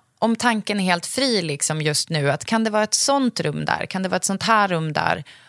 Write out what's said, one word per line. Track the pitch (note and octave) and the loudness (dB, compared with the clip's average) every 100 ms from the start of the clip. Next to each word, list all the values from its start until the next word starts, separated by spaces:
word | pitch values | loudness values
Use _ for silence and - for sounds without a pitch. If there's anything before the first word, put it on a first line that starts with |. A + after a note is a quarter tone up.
| _ _ | _ _
om | A3+ A3+ | -2 0
tanken | A#3+ A3 G3+ G#3 | 0 0 -2 -2
är | |
helt | F#3 F3 - | 0 0 -2
fri | - C4+ G#3+ | -2 0 0
liksom | E3 C#3+ - D#3 | -2 -2 -2 -2
just | D3+ C#3+ - | 0 -2 -2
nu, | D#3 C#3+ | 0 2
att | C#3+ - | 0 0
kan | A3+ | 0
det | A3 | 2
vara | G#3+ | 2
ett | G#3+ | 2
sånt | - - C#4 B3 - | 2 2 2 2 0
rum | D#3+ D3+ D3+ | -2 -2 -2
där? | - - | -2 -4
Kan | F#3+ | -4
det | F#3 | -2
vara | F3+ | -2
ett | - | -2
sånt | F#3+ | -2
här | A3 A3 G3 | 2 4 4
rum | E3+ D#3+ | 0 -2
där? | D#3 E2 - - - | -2 0 -2 -6 -20